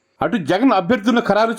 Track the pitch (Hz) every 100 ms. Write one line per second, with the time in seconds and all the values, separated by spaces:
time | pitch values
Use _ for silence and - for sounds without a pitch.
0 | _ - 165 208 143 185 262 196 175 240
1 | 208 233 - 202 226